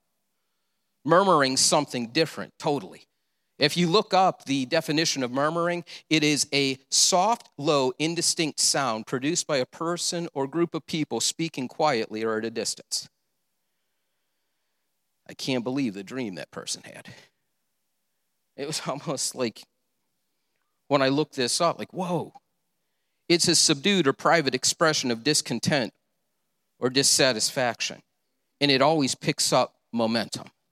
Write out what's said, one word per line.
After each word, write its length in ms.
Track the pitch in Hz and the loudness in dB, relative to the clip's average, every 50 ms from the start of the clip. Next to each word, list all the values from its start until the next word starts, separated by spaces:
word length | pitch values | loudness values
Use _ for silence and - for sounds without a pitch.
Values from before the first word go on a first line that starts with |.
| _ _ _ _ _ _ _ _ _ _ _ _ _ _ _ _ _ _ _ _ _ | _ _ _ _ _ _ _ _ _ _ _ _ _ _ _ _ _ _ _ _ _
Murmuring 540 | 135 165 180 202 190 175 147 135 131 131 | 4 4 6 6 6 6 6 4 2 2
something 520 | 127 - - 175 156 139 - - 127 117 110 | 2 2 2 2 2 0 -2 -6 -6 -6 -2
different, 440 | 120 160 165 143 - - 95 - _ _ | 0 0 0 0 -2 -10 -12 -14 _ _
totally. 480 | - 151 165 - 190 180 98 - - _ _ _ _ _ _ _ _ _ _ | -2 -2 -2 -2 -4 -8 -16 -20 -20 _ _ _ _ _ _ _ _ _ _
If 180 | - 131 151 - | 0 0 0 2
you 120 | 175 180 | 2 2
look 260 | 165 165 214 - - - | 4 4 2 2 2 2
up 320 | 185 190 180 - - - | 4 4 2 0 -2 -4
the 220 | - 139 139 131 | -2 -2 -2 0
definition 560 | 123 160 160 156 - 147 156 160 151 - 135 127 | 0 0 -2 0 0 0 0 0 0 -2 -2 -4
of 80 | 120 | -2
murmuring, 520 | 123 139 143 156 165 170 170 175 175 170 165 - - - _ _ | 0 0 0 0 0 0 -2 -2 -4 -4 -8 -12 -20 -20 _ _
it 120 | 151 156 147 | 2 2 4
is 220 | 147 151 127 - - - | 2 2 0 -2 0 0
a 240 | 139 139 139 127 - _ _ | 0 2 0 -2 -4 _ _
soft, 580 | - - - - 190 175 185 214 233 - - - _ | 0 2 2 4 4 4 2 2 0 -2 -6 -16 _
low, 360 | - 139 160 151 139 131 127 - | -4 0 2 2 4 2 2 0
indistinct 640 | - 147 165 170 175 160 - - - 165 143 - - | -2 -4 -2 -2 -2 -2 -2 -2 0 -2 -4 -2 0
sound 480 | - - - 151 135 123 110 110 110 | 0 0 0 0 0 -2 -2 -4 -6
produced 400 | - 135 127 127 151 175 - - | -6 -6 -4 -2 -2 -2 -2 -2
by 100 | - 151 | -2 -2
a 80 | 131 127 | -2 -2
person 640 | - - - 160 165 175 170 - - 180 170 170 - - | -4 -6 -8 -6 -4 -4 -4 -4 -4 -4 -4 -6 -6 -6
or 100 | 143 135 | -6 -6
group 300 | 135 143 170 170 165 - | -4 0 -2 -2 -2 -2
of 100 | 156 - | -8 -8
people 360 | - - 160 147 - 120 113 | -6 -4 -4 -4 -2 -2 -2
speaking 460 | - - - - 165 160 - 143 127 | -2 -4 -2 -4 -6 -6 -4 -6 -8
quietly 560 | 120 - - 160 151 135 113 107 - 107 110 113 | -8 -4 0 0 0 2 0 -2 -4 -6 -4 -4
or 140 | 113 110 | -2 -2
at 80 | 110 110 | -2 -4
a 60 | 113 | -4
distance. 580 | 113 117 98 - - - - _ - - - - _ _ _ _ _ _ _ _ _ _ _ _ _ _ _ _ _ _ _ _ _ _ _ _ _ _ _ _ _ _ _ _ _ _ _ _ _ _ _ _ _ _ _ | -6 -4 -6 -6 -6 -8 -10 _ -8 -8 -8 -10 _ _ _ _ _ _ _ _ _ _ _ _ _ _ _ _ _ _ _ _ _ _ _ _ _ _ _ _ _ _ _ _ _ _ _ _ _ _ _ _ _ _ _
I 60 | - 87 | -20 -14
can't 300 | - - - 131 123 107 | -10 -4 -4 -2 -2 -2
believe 320 | 127 127 143 139 113 90 | -4 -4 -2 -4 -4 -6
the 80 | 98 98 | -8 -12
dream 320 | 95 123 131 127 104 90 | -10 -10 -8 -8 -8 -8
that 160 | 76 71 - | -10 -14 -14
person 320 | - - - - - - - | -14 -14 -10 -10 -10 -10 -12
had. 300 | - - - - - - - - _ _ _ _ _ _ _ _ _ _ _ _ _ _ _ _ _ _ _ _ _ _ _ _ _ _ | -20 -20 -20 -20 -20 -20 -20 -20 _ _ _ _ _ _ _ _ _ _ _ _ _ _ _ _ _ _ _ _ _ _ _ _ _ _
It 100 | - 139 | -12 -10
was 140 | 147 156 - - | -8 -8 -8 -6
<laughs> 40 | |
almost 460 | 160 131 139 - 170 139 127 - - - | -8 -10 -8 -8 -8 -6 -4 -6 -6 -4
like, 300 | 127 127 117 - - - _ _ _ _ _ _ _ _ _ _ _ _ _ _ _ _ _ _ _ _ _ _ _ _ _ | -4 -4 -4 -4 -8 -20 _ _ _ _ _ _ _ _ _ _ _ _ _ _ _ _ _ _ _ _ _ _ _ _ _
when 120 | 139 143 | 0 2
I 60 | 135 | 2
looked 280 | 131 139 147 156 - - | 2 2 2 0 -2 -2
this 260 | 139 123 117 - - | -4 -2 -2 0 0
up, 180 | 175 165 - - | 0 0 0 -2
like, 140 | 107 - - | -10 -10 -8
whoa. 400 | 160 185 175 180 151 113 - - - _ _ _ _ _ _ _ _ _ _ _ _ _ _ _ _ _ - | -8 -6 -4 -4 -4 -4 -6 -14 -20 _ _ _ _ _ _ _ _ _ _ _ _ _ _ _ _ _ 2
It's 180 | 170 170 - | 2 4 4
a 80 | 180 160 | 4 4
subdued 500 | - - - 156 139 135 202 202 185 156 | 4 4 4 2 2 2 2 2 4 4
or 80 | 135 131 | 2 0
private 400 | - - 156 165 170 143 135 117 | 2 2 4 4 4 4 0 -2
expression 580 | 127 - - - - 175 156 151 - - 123 | 0 -2 -2 0 2 2 2 2 0 0 -2
of 120 | 117 113 113 | -4 -2 0
discontent 720 | 147 151 - - - 127 113 - - 160 139 113 - - _ _ _ _ _ _ _ _ _ _ _ _ _ _ _ _ _ | 0 0 0 0 -2 -6 -2 0 0 2 2 0 -2 -6 _ _ _ _ _ _ _ _ _ _ _ _ _ _ _ _ _
or 100 | 120 127 | -4 0
dissatisfaction, 1120 | 127 139 135 - - - 143 131 120 107 - - - 139 127 120 110 - - - - - _ _ _ _ _ _ _ _ _ _ _ _ | 2 2 2 4 4 4 4 4 2 0 -2 -4 -2 -2 -2 -2 -2 -4 -8 -8 -8 -12 _ _ _ _ _ _ _ _ _ _ _ _
and 100 | 143 143 | 2 2
it 120 | 135 131 | 4 4
always 340 | 123 151 160 156 139 127 - | 4 4 4 2 0 0 -2
picks 380 | - - 165 143 - - - 156 | -2 -4 -4 -2 0 0 2 2
up 220 | 131 123 - _ _ _ _ - | 2 2 0 _ _ _ _ -2
momentum. 540 | 117 117 110 117 113 101 - - 113 - - _ _ _ _ | -2 0 0 0 -2 -2 -4 -8 -14 -14 -16 _ _ _ _